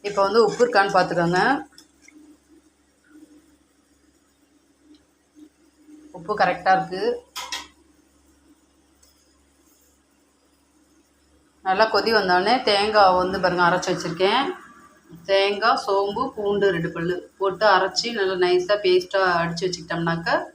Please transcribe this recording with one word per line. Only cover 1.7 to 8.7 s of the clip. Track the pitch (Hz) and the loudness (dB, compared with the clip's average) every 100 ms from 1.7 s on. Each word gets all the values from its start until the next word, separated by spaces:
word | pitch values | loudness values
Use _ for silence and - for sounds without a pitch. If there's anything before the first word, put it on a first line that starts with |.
| - _ _ _ - - _ _ _ _ _ _ _ _ 302 - - _ _ _ _ _ _ _ _ _ _ _ _ _ _ _ 302 _ _ _ 302 302 _ _ _ _ - - 180 | -20 _ _ _ -20 -20 _ _ _ _ _ _ _ _ -20 -20 -20 _ _ _ _ _ _ _ _ _ _ _ _ _ _ _ -20 _ _ _ _ -20 _ _ _ _ -20 -20 -18
உப்பு | 165 208 | -8 0
கரெக்டா | 180 175 190 | 0 0 0
இருக்கு. | 190 170 185 226 - _ - - - - _ _ _ _ _ _ _ _ _ _ | 0 0 -4 -4 -4 _ -16 -12 -14 -16 _ _ _ _ _ _ _ _ _ _